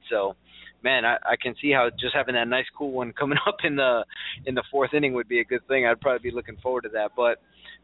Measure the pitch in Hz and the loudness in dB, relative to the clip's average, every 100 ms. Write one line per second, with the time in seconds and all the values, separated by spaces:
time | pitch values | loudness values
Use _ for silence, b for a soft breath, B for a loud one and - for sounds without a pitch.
0 | - 110 98 92 _ B B B 131 131 | -4 -2 -2 -4 _ B B B 0 2
1 | 113 120 - 120 127 110 143 135 120 117 | 2 2 0 -2 -2 -2 2 4 2 0
2 | 123 143 127 123 117 127 127 - 143 127 | -2 -2 0 0 0 0 -2 -6 -6 -4
3 | 120 - 143 143 208 - 170 143 131 117 | -6 -4 0 0 0 -2 -2 2 2 2
4 | - B B B 135 127 - 139 131 151 | 0 B B B -4 -4 -2 0 2 2
5 | 143 123 110 120 113 123 - 135 120 117 | 0 0 0 -2 0 -2 0 2 2 2
6 | 139 123 120 120 117 107 127 127 113 110 | 0 0 -2 -8 -10 -8 -4 -4 -4 -4
7 | 107 - 120 113 _ B B B | -2 2 2 2 _ B B B